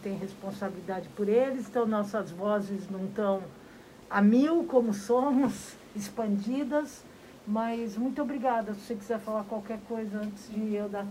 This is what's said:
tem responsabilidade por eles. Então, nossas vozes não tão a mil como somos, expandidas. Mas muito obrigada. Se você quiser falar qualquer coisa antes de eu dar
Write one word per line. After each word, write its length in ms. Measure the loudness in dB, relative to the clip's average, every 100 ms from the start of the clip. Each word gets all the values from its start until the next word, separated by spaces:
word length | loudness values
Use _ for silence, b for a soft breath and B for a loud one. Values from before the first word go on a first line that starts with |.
tem 160 | -6 -6
responsabilidade 920 | -6 -8 -10 -6 -6 -6 -6 -6 -6
por 200 | -2 4
eles. 400 | 6 4 0 -2
Então, 160 | 0 2
nossas 460 | 2 0 -2 -4
vozes 580 | -4 0 0 0 -6 -6
não 160 | -6 -4
tão 380 | 0 2 2 -2 B B B B B B
a 100 | 6
mil 440 | 8 8 6 4
como 320 | 4 4 4 0
somos, 800 | 2 4 4 4 4 0 -10 -16 -12 -10
expandidas. 1080 | -8 -4 0 0 0 -2 0 0 -2 -8 -20 B B B -4
Mas 500 | -2 0 -2 -4 -2
muito 240 | -2 -2
obrigada. 540 | -4 0 0 0 -2
Se 60 | -6
você 160 | -6 -8
quiser 240 | -4 -4
falar 240 | -2 -4
qualquer 360 | -4 -6 -6 -10 -6
coisa 300 | -6 -4 -6
antes 320 | -6 -10 -8
de 240 | -4 -2
eu 160 | -2 -2
dar 160 | -4 -6